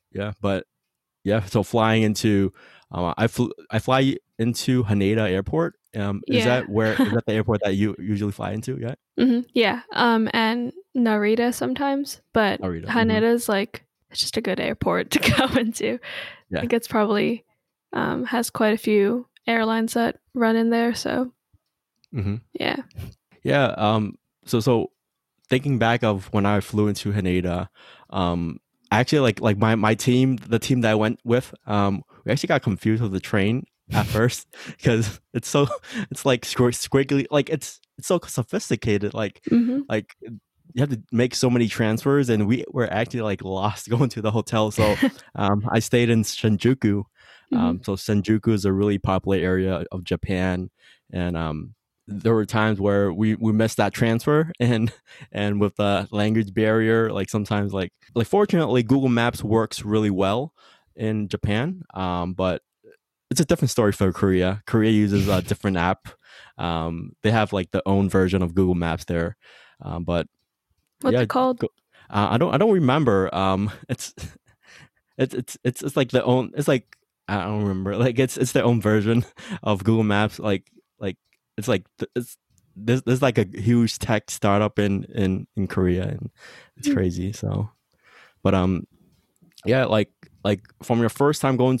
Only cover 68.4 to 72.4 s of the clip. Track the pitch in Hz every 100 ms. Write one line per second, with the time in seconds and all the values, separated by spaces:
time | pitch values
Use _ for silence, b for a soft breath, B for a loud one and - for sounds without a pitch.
68.4 | 87 87 92 87 82 80 - 85 87 -
69.4 | B B B B 95 85 85 85 - _
70.4 | _ _ _ _ _ _ 269 240 220 254
71.4 | 254 247 226 _ _ b b 104 104 120